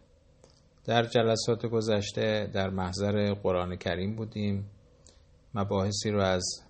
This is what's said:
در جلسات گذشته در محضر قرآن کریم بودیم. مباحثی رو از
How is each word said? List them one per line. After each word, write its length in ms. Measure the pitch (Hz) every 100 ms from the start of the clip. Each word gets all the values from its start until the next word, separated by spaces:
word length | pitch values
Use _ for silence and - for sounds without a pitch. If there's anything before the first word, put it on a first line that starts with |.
| _ _ _ _ - _ _ _ -
در 200 | 117 113
جلسات 600 | 120 113 110 - 110 113
گذشته 840 | 113 110 104 101 - 110 107 98
در 160 | 98 95
محضر 640 | 95 92 95 101 104 104
قرآن 420 | 101 92 90 90 90
کریم 400 | 95 87 98 110
بودیم. 540 | 110 107 101 98 101 - - - - - _ - -
مباحثی 560 | 104 98 98 101 101 107
رو 120 | 104
از 220 | 95 92 - -